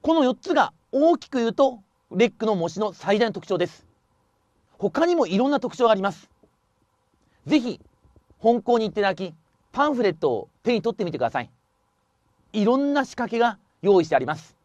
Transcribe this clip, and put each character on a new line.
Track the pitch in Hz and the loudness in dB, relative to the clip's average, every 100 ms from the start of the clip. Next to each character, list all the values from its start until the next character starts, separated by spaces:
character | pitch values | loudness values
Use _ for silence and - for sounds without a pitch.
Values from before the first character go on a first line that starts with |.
こ | - | 2
の | 320 | 2
四 | 254 | 2
つ | 254 - | -2 -2
が | 311 190 _ _ | 0 0 _ _
大 | 269 311 320 | 2 2 2
き | - | -2
く | 262 | -4
言 | 226 | -2
う | |
と、 | 202 277 240 _ _ _ | 2 0 0 _ _ _
レ | 180 233 | -2 -2
ッ | |
ク | - | 0
の | 226 | -2
模 | 196 165 | -2 -4
試 | 165 | -4
の | 214 | -6
最 | 175 170 202 | -6 -2 0
大 | 226 | 0
の | |
特 | 190 - | -4 -6
徴 | 185 | -2
で | 175 | -2
す。 | - _ _ _ _ _ _ _ _ _ _ | -6 _ _ _ _ _ _ _ _ _ _
他 | 208 - 339 | -4 0 0
に | 339 | 2
も | 180 | 0
い | 190 | 0
ろ | 262 | 0
ん | |
な | 285 | 0
特 | 247 - | -4 0
徴 | 240 | 2
が | |
あ | |
り | 208 | 2
ま | 196 | 0
す。 | - _ _ _ _ _ _ _ _ _ _ _ _ - | -6 _ _ _ _ _ _ _ _ _ _ _ _ -2
ぜ | 294 | 0
ひ、 | 240 160 _ _ _ _ _ _ | 0 -10 _ _ _ _ _ _
本 | 220 240 | 0 0
校 | - 240 | 2 0
に | 214 | 0
行 | |
っ | |
て | 170 | -2
い | |
た | 196 | -2
だ | |
き、 | 185 185 156 _ _ _ | -2 -10 -12 _ _ _
パ | - 294 | -2 0
ン | |
フ | 262 | 2
レ | 214 | -2
ッ | |
ト | 165 151 | 0 -2
を | 113 - _ | -2 -6 _
手 | - | -2
に | 233 | -2
取 | 226 | -2
っ | - | -4
て | |
み | 180 | -6
て | 160 | -4
く | |
だ | 120 | -4
さ | 131 | -4
い。 | 113 _ _ _ _ _ _ _ _ _ _ | -8 _ _ _ _ _ _ _ _ _ _
い | 214 | -2
ろ | 202 262 | 2 2
ん | 285 | 0
な | 285 | -2
仕 | 269 - | -4 -6
掛 | 233 | -6
け | 233 | 0
が | 240 202 _ _ | 0 -2 _ _
用 | 185 190 | 2 4
意 | |
し | 160 | 4
て | 147 | 0
あ | |
り | 135 | -2
ま | 156 | -8
す。 | - _ | -12 _